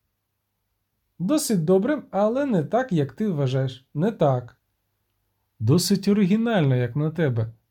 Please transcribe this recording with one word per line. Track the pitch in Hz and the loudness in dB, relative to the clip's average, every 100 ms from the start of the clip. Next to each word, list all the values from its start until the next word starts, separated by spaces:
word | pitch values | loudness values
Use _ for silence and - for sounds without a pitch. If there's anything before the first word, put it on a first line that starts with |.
| _ _ _ _ _ _ _ _ _ _ _ - | _ _ _ _ _ _ _ _ _ _ _ -8
«Досить | 180 302 - 202 | -2 -2 0 0
добре, | 156 190 240 294 - | 2 2 2 -2 -4
але | 196 214 254 285 | -2 0 0 0
не | 190 | 0
так, | 139 233 262 | 0 -2 0
як | 165 135 | -2 -2
ти | - 214 | -4 -4
вважаєш. | 151 131 135 131 - _ | -2 -2 -2 -4 -6 _
Не | 143 208 | -4 -2
так». | - 151 127 113 - _ _ _ _ _ _ _ _ _ _ | 0 0 0 -4 -18 _ _ _ _ _ _ _ _ _ _
«Досить | 113 170 180 196 202 | 2 2 2 0 2
оригінально, | 208 180 220 233 208 139 127 | 2 2 2 2 2 2 2
як | 123 147 | 0 -2
на | 156 | -4
тебе, | 160 147 117 110 - _ | 0 -2 0 -4 -8 _